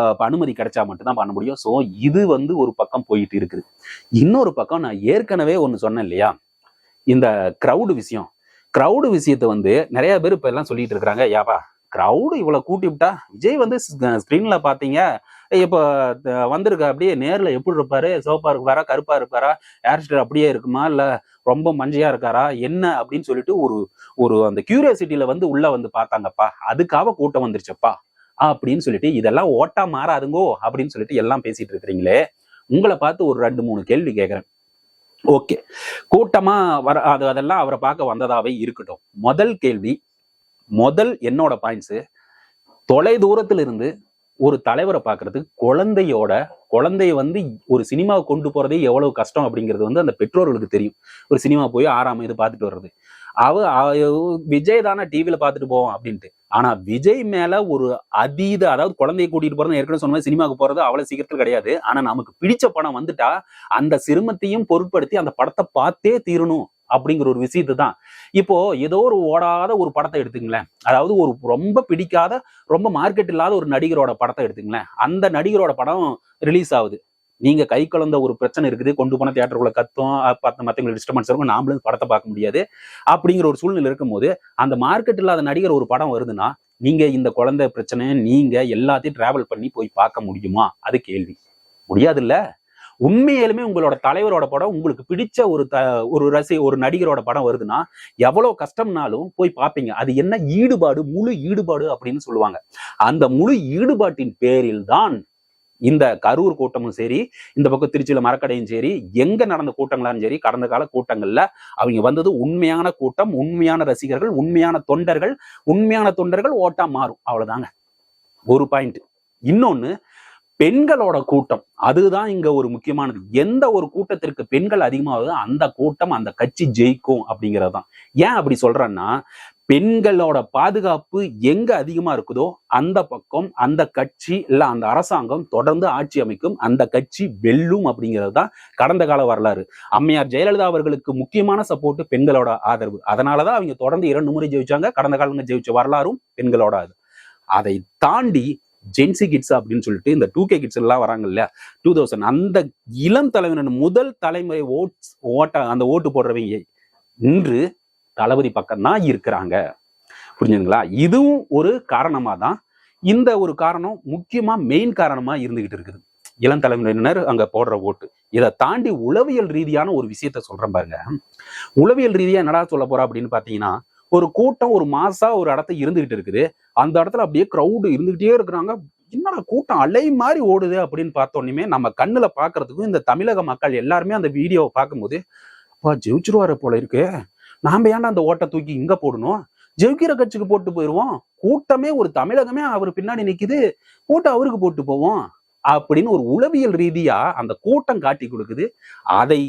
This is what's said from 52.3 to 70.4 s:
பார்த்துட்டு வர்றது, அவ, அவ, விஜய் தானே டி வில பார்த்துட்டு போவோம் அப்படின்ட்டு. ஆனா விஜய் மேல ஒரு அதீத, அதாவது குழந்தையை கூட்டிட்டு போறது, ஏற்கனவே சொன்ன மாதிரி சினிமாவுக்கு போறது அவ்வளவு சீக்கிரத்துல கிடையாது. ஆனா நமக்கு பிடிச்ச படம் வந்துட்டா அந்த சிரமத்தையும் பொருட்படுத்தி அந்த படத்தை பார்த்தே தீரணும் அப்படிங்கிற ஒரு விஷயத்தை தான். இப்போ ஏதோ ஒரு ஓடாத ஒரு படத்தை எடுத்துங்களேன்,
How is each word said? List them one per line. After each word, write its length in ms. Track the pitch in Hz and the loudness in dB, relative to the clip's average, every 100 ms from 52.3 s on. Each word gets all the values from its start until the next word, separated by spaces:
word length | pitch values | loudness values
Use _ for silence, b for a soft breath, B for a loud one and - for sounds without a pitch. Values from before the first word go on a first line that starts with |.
| 110 | -2
பார்த்துட்டு 320 | 113 113 104 | -4 -2 -8
வர்றது, 220 | 92 92 _ B B B - | -8 -18 _ B B B 2
அவ, 180 | 123 180 190 | 2 4 2
அவ, 220 | 131 143 147 147 147 175 165 156 | 2 2 2 2 0 -2 -4 -2
விஜய் 360 | 147 156 233 | 0 2 2
தானே 220 | 208 196 | 2 -2
டி 160 | 175 147 | -4 -2
வில 140 | 170 160 | -2 0
பார்த்துட்டு 320 | 147 139 135 | -2 -2 -2
போவோம் 240 | 127 123 | 0 0
அப்படின்ட்டு. 360 | 101 117 101 95 _ - | -4 -10 -12 -14 _ -4
ஆனா 200 | 107 123 107 | 0 2 0
விஜய் 380 | 92 120 165 254 | -4 0 2 2
மேல 300 | 220 190 170 196 202 | 0 -2 0 0 0
ஒரு 200 | 139 123 123 - | -2 -2 -4 -4
அதீத, 480 | 107 127 143 196 202 180 | 0 0 0 -2 2 2
அதாவது 220 | 131 170 | 2 0
குழந்தையை 340 | - 139 180 175 | 0 0 0 0
கூட்டிட்டு 280 | 160 156 147 | 0 -2 -2
போறது, 200 | 156 151 | -2 0
ஏற்கனவே 220 | 135 156 | -2 -2
சொன்ன 140 | 147 | 0
மாதிரி 120 | 156 143 | -2 0
சினிமாவுக்கு 340 | 151 156 131 | 0 0 0
போறது 200 | 139 143 | 0 2
அவ்வளவு 280 | 135 135 139 | 0 0 -4
சீக்கிரத்துல 320 | 139 139 143 | -8 -8 -2
கிடையாது. 320 | 117 120 104 165 | 0 0 -2 -4
ஆனா 180 | 107 135 | -2 -2
நமக்கு 300 | 127 123 113 - | -2 -4 -8 -4
பிடிச்ச 300 | 185 240 247 | -2 0 -2
படம் 280 | 160 156 127 | -2 -6 -6
வந்துட்டா 340 | 160 - 123 175 - B B | -8 -2 -2 -2 -8 B B
அந்த 300 | 110 151 143 | -2 0 0
சிரமத்தையும் 680 | - 151 226 190 202 220 214 | 0 0 0 -4 -4 -4 0
பொருட்படுத்தி 520 | 170 180 180 - 202 | 0 0 -2 -2 -4
அந்த 140 | 151 - | -4 -2
படத்தை 280 | 139 - 175 | -4 -2 -2
பார்த்தே 400 | 135 147 - 202 240 | 0 0 0 0 0
தீரணும் 480 | 180 170 165 160 - _ - | 0 0 0 -2 -4 _ -2
அப்படிங்கிற 380 | 127 139 160 135 | -2 0 0 0
ஒரு 120 | 127 | 0
விஷயத்தை 340 | 127 180 139 | -2 -2 -2
தான். 220 | 127 135 - B B B | 0 -2 -2 B B B
இப்போ 220 | 190 190 180 202 143 | -2 2 2 2 -2
ஏதோ 220 | 151 190 | -2 2
ஒரு 180 | 247 208 165 | 2 2 2
ஓடாத 460 | 160 175 175 185 220 | 2 2 0 0 0
ஒரு 140 | 165 | 0
படத்தை 280 | 147 151 151 | -2 -2 -4
எடுத்துங்களேன், 480 | 123 123 | -6 -8